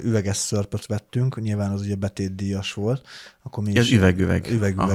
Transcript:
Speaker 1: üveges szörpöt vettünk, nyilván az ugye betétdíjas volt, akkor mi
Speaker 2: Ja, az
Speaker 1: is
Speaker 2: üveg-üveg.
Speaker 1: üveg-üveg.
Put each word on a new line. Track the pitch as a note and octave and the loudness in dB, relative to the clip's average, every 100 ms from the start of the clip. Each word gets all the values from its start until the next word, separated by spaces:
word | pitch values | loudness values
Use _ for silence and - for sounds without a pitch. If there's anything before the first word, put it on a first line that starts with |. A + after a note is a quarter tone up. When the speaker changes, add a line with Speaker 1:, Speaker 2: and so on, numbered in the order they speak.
Speaker 1:
üveges | A#2 A2 G2 G2 | 0 0 0 -2
szörpöt | - G#2 G2 G#2 - | -2 -2 -2 -6 -4
vettünk, | G#2 - B2+ C3 A#2 | -6 -4 -2 -2 -2
nyilván | A2 G#2 G2 | -4 -2 -2
az | G2 | -2
ugye | G2+ | -4
betétdíjas | G2 G2 - F#2+ F#2+ G2 G2 F#2+ | -4 -4 -4 -6 -4 -4 -4 -6
volt, | - G#2 C3+ - - - _ | -4 -4 -4 -6 -20 -20 _
akkor | - - | -12 -6
mi | G#2 | 0
Speaker 2:
Ja, | G#2 | 2
az | A#2+ | 4
Speaker 1:
is | |
Speaker 2:
üveg-üveg. | A#2 F#2 F2+ F2+ F2+ F2+ | 6 6 4 2 2 0
Speaker 1:
üveg-üveg. | A2+ G2+ F#2+ F#2 | 0 0 0 2